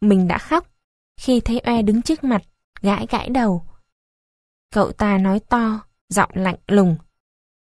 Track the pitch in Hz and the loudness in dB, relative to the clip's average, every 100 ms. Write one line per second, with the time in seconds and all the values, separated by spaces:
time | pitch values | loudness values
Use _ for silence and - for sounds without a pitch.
0 | 208 196 180 - - 320 - _ _ _ | 2 2 2 -2 -2 -2 -2 _ _ _
1 | _ - - 247 226 233 - 233 208 220 | _ -8 -2 0 0 -2 -2 0 2 0
2 | 240 320 269 214 - _ _ - 202 202 | 0 -2 -2 -2 -4 _ _ -4 -2 -2
3 | 220 240 - 254 220 175 - - _ _ | -2 -4 -2 0 0 -2 -6 -18 _ _
4 | _ _ _ _ _ _ _ 214 196 - | _ _ _ _ _ _ _ 0 0 0
5 | 208 196 190 202 - 240 226 220 - _ | 0 0 0 -2 -2 -2 -2 -4 -10 _
6 | - 180 - - 185 - - 202 185 160 | -4 -2 -2 -2 -4 -6 0 2 4 0
7 | - _ _ _ _ _ | -6 _ _ _ _ _